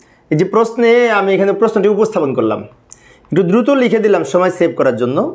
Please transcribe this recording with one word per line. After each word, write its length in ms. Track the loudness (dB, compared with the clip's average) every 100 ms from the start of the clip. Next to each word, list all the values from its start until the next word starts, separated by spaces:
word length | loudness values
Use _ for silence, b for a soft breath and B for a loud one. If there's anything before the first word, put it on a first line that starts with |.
| b b b
এই 60 | -2
যে 80 | 0
প্রশ্নে 640 | 0 -2 0 2 4 2
আমি 200 | 0 0
এখানে 180 | 0 0
প্রশ্নটি 340 | 0 0 2 0
উপস্থাপন 460 | 0 0 -2 -2
করলাম, 280 | -2 -2 -4 -8 _ _ B B B B
একটু 120 | -2
দ্রুত 260 | 2 2 2
লিখে 300 | 0 2 0
দিলাম 240 | 2 0
সময় 260 | 0 0 0
সেভ 220 | 0 -2 0
করার 180 | -2 0
জন্য, 220 | -2 -2 -2